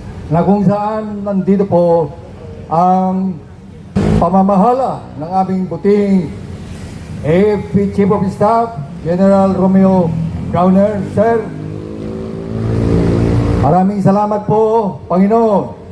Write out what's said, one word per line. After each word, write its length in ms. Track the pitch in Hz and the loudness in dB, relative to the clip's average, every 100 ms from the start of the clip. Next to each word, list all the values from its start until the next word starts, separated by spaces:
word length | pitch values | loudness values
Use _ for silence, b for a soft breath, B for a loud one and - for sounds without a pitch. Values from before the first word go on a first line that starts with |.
| - - - | -14 -14 -4
na 160 | 160 | 0
kung 240 | 175 208 185 | 2 2 2
saan 560 | 208 208 220 214 208 | 0 -2 -4 -6 -8
nandito 400 | 202 196 165 196 | -4 -2 0 0
po 480 | 208 170 175 170 151 - - - - - - | 2 2 2 2 0 -6 -18 -18 -16 -16 -4
ang 720 | 160 180 185 185 185 190 160 - - - - - 202 - - | 0 2 2 0 -2 -4 -6 -14 -20 -20 -20 -6 -2 0 2
pamamahala 800 | 170 190 190 202 226 254 233 135 - 123 | 2 2 2 4 4 2 -2 -4 -10 -12
ng 160 | 160 | -6
aming 300 | 190 185 185 180 | -2 0 -2 -4
buting 560 | 165 196 208 202 190 160 - - - - - - - - - | -2 2 2 4 0 0 -8 -14 -14 -14 -14 -14 -14 -14 -8
A 320 | 143 175 214 202 | 0 2 2 0
F 160 | - | -2
P 160 | 202 196 196 | -2 0 0
Chief 160 | 196 | 2
of 160 | 208 196 - | 2 0 0
Staff, 400 | 208 226 233 - 143 - 151 | 2 2 0 -6 -12 -10 -4
General 480 | 180 196 196 190 175 | 2 4 4 4 2
Romeo 560 | 190 190 190 185 165 - - - - | 2 4 4 4 2 0 -4 -4 -4
Browner. 480 | 170 185 190 202 202 - - | 0 2 4 2 0 -4 0
Sir, 240 | 220 233 - - - - - 53 53 - - - 55 55 57 57 57 - - 113 - - - - | 2 2 -2 -8 -10 -10 -10 -10 -10 -8 -8 -10 -8 -6 -2 0 2 2 2 2 2 2 2 2
maraming 400 | 131 175 190 208 | 4 4 2 2
salamat 400 | 190 202 208 208 | 2 2 2 -2
po, 560 | 208 214 220 226 202 139 - | 0 2 2 2 0 -4 -2
Panginoon. 800 | 175 202 226 226 190 120 - - | 2 4 4 4 2 -2 -10 -18